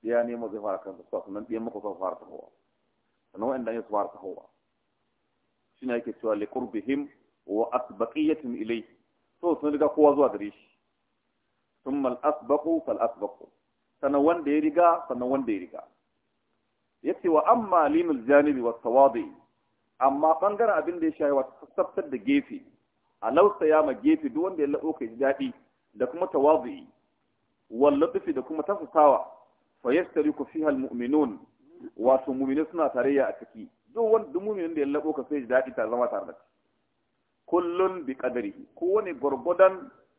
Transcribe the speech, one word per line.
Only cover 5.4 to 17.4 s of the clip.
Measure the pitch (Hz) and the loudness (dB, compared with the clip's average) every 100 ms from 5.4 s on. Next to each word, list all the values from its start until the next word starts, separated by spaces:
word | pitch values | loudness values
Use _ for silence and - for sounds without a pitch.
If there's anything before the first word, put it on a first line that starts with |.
| _ _ _ _ | _ _ _ _
Shi | 127 | -6
ne | |
yake | 117 - 107 | -4 -6 -8
cewa, | 113 104 | -4 -4
"Li | 107 | -4
qurbihim | 127 123 107 101 139 143 _ _ _ - | -8 -6 -8 -4 -4 -4 _ _ _ -6
wa | 104 117 | -2 0
asbaqiyatin | 123 - 98 113 156 156 156 127 120 | -2 -6 -6 -6 -2 -2 -2 -4 -8
ilayhi." | 110 117 - _ _ _ _ _ | -6 -6 -8 _ _ _ _ _
So, | 175 160 | -2 -2
sun | 147 | -2
riga | 147 147 | 0 0
kowa | 156 151 | 6 4
zuwa | 139 135 | 6 2
gare | 104 104 | 0 -10
shi. | - _ _ _ _ _ _ _ _ _ _ _ _ | -12 _ _ _ _ _ _ _ _ _ _ _ _
"Thumma | 135 143 131 120 | -6 -2 -2 0
al-asbaqu | 143 147 117 147 156 165 139 | -2 -2 0 0 2 -2 -2
fal-asbaqu." | 104 113 - 101 - - _ _ _ _ _ | -2 -2 -2 -8 -10 -20 _ _ _ _ _
Sannan | 139 143 | 0 2
wanda | 147 170 143 | 2 2 0
ya | 151 | 0
riga, | 156 147 175 165 - | 0 4 4 4 -2
sannan | 123 123 | -6 -2
wanda | 135 120 | -2 -2
ya | 101 | -4
riga. | 87 - - _ _ _ _ _ _ _ _ _ _ _ | -6 -16 -18 _ _ _ _ _ _ _ _ _ _ _
Ya | 135 - | -6 -4
ce, | 185 | 2
"Wa | 156 | 2